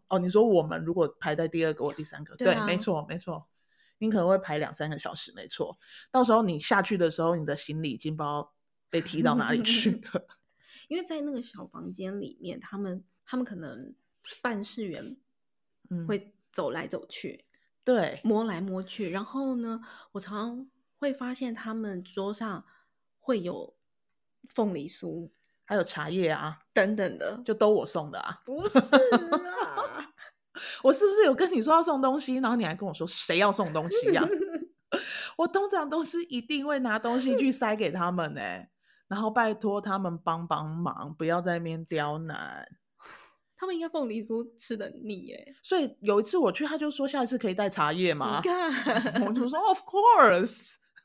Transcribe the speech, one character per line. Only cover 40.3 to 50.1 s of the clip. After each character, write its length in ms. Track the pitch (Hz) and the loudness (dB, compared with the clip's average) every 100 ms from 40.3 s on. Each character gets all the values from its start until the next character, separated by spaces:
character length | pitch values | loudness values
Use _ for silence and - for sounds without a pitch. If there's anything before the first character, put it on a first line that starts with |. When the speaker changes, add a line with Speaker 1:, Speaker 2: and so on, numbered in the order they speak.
| 165 170 | -2 -2
Speaker 1:
帮 200 | 151 156 | -2 -2
忙， 460 | 160 170 - 143 | -4 -4 -6 -10
不 120 | 156 160 | -4 0
要 140 | 175 | 0
在 200 | 175 170 | 0 -2
那 40 | |
边 200 | 165 160 | -4 -8
刁 340 | 165 160 147 156 | -6 -4 -2 -4
难。 480 | 165 - 71 71 - - _ _ - - - _ _ - | -6 -8 -10 -12 -16 -20 _ _ -20 -20 -20 _ _ -10
Speaker 2:
他 80 | 370 | -6
们 80 | 339 | -4
应 60 | |
该 60 | 330 | -4
凤 200 | 330 240 | -4 -4
梨 140 | 220 | -4
酥 260 | 214 226 233 - | -4 -6 -6 -10
吃 180 | - 220 | -8 -6
得 140 | 202 - | -8 -10
腻 280 | 214 190 - | -10 -10 -12
欸。 220 | - - - | -16 -20 -14
Speaker 1:
所 160 | - 370 | -2 0
以 180 | 269 - | 0 -2
有 180 | 208 208 | 2 4
一 40 | |
次 140 | 214 370 | 4 4
我 140 | 226 | 2
去， 140 | 190 285 | 2 -2
他 120 | 302 | -2
就 120 | 302 | -2
说 180 | 285 269 | -2 -2
下 160 | 277 | -2
一 40 | 240 | -2
次 100 | 247 | -2
可 120 | 208 | -2
以 40 | |
带 160 | 185 202 | 0 -2
茶 220 | 185 151 | 2 0
叶 200 | 170 180 | 2 2
吗？ 280 | 147 127 139 | 2 0 0
Speaker 2:
你 60 | 359 | 0
看。 220 | 359 330 262 - 226 | 0 0 0 0 0
Speaker 1:
<laughs> 320 | 233 208 240 | 0 0 0
我 60 | |
就 140 | 233 240 | 0 0
说： 120 | 311 | 2
“Of 220 | 415 381 | 2 2
course。” 920 | - 392 453 | 0 6 8